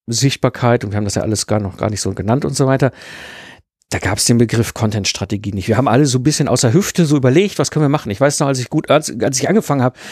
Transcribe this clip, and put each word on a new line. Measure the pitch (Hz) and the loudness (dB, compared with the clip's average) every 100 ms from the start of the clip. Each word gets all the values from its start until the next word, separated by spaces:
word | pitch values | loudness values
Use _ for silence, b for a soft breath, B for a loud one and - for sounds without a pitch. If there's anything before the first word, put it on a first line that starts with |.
| - | -6
Sichtbarkeit, | 113 135 - 127 - 123 120 | 0 0 0 -2 0 2 2
und | 104 | 0
wir | 104 | -4
haben | |
das | 104 - | -2 -2
ja | |
alles | - 104 - | -2 -2 -2
gar | 107 | -2
noch | 98 - | -2 -4
gar | 107 | -4
nicht | 104 | -2
so | 98 | -4
genannt | 98 98 135 | -4 0 0
und | 147 | 0
so | 139 131 | 0 0
weiter, | 135 135 B B B B B B B _ _ - | 2 0 B B B B B B B _ _ -8
da | 98 | -6
gab's | 92 104 | -4 -2
den | - 120 | 2 2
Begriff | 117 117 107 | 2 0 -2
Content-Strategie | - 107 107 95 - 98 101 104 | -2 -2 -2 -4 -4 -6 -6 -4
nicht. | 98 113 | -4 0
Wir | 107 | 0
haben | 127 | 4
alle | 123 147 | 4 4
so | 127 | 2
ein | |
bisschen | 135 - 143 | 2 0 2
aus | 120 | 2
der | 120 | 4
Hüfte | 160 - - | 2 2 0
so | 156 147 | 2 4
überlegt, | 127 151 202 - | 4 4 2 0
was | 139 | -2
können | 151 | 0
wir | 143 | 0
machen? | 147 - | 0 -4
Ich | 98 | 0
weiß | 139 - | 0 2
noch, | 139 | 0
als | 127 | -2
ich | 123 | -2
gut, | 151 - | -2 2
als, | 151 - 120 | 0 0 -4
als | - 131 | -2 0
ich | 131 | 0
angefangen | 208 - 139 | 0 2 0
hab, | 127 B B | 0 B B